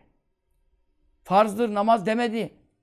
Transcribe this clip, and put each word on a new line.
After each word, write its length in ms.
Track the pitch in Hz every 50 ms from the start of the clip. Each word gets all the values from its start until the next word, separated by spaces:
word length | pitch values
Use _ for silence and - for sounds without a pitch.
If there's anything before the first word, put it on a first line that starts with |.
| _ _ _ _ _ _ _ _ _ _ _ _ _ _ _ _ _ _ _ _ _ _ _ _
Farzdır 520 | _ - 180 196 214 220 196 208 240 220 208
namaz 320 | 202 202 220 226 233 175
demedi. 440 | 214 220 233 240 233 214 233 196 - - - _ _ _ _